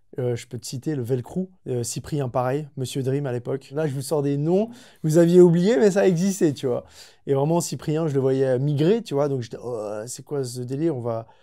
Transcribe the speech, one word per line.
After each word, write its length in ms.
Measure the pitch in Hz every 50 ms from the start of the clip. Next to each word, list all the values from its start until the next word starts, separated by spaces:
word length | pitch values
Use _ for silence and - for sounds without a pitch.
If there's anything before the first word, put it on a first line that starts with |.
| _ _ - -
Euh, 160 | 127 123 120
je 100 | 110 -
peux 140 | - - 120
te 80 | - -
citer 260 | - 131 - 156 156
le 80 | 139
Velcro, 480 | 120 110 135 127 120 - - 180 185 185 - _ _
euh, 160 | 147 127 123
Cyprien 480 | 117 - - 139 - - - 147 139 123
pareil, 380 | - 135 123 127 131 147 156 139 - -
Monsieur 240 | 131 123 - 139
Dream 240 | 131 127 131 143 143
à 60 | 135
l'époque. 400 | 120 123 120 127 135 131 - -
Là, 160 | 135 143 160 156
je 80 | 131
vous 80 | 143 131
sors 180 | - 170 151
des 160 | 139 143 143 143
noms, 320 | 147 160 175 190 220 233 240 - - - - _
vous 160 | - 160 151 175
aviez 240 | 170 170 175 180
oublié, 340 | 180 180 165 170 175 202 240 269
mais 120 | 233 208
ça 180 | 175 196 196 190
existait, 460 | 185 160 180 202 190 - 190 160 135
tu 140 | - - 131
vois. 180 | 117 123 - - - - - - _ _ _
Et 80 | - 139
vraiment, 260 | 135 139 151 165 170
Cyprien, 440 | 160 - - 131 - - 151 156 165 160
je 60 | 135
le 60 | 139
voyais 400 | 131 135 131 135 135 131 127 123
migrer, 420 | 135 147 147 135 151 165 214 233
tu 140 | - - 143
vois, 120 | 139 143 147
donc 140 | 139 131
j'étais, « 160 | 117 117 - - -
Oh, 400 | 117 123 110 104 104 104 107 107
c'est 180 | 123 - - 135
quoi 200 | - 147 143 135
ce 180 | 123 120 127
délire ? 340 | 123 123 135 135 160 170 156
On 40 | 127
va, 260 | 117 120 113 113 113 - - _